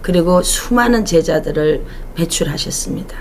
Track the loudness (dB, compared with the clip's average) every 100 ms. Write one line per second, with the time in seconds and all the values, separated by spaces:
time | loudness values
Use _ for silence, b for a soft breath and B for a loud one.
0 | 2 2 4 4 2 -4 0 2 4 2
1 | 4 2 2 0 0 0 2 0 B B
2 | B -4 -2 0 -2 -4 -6 -6 -6 -6
3 | -8 -12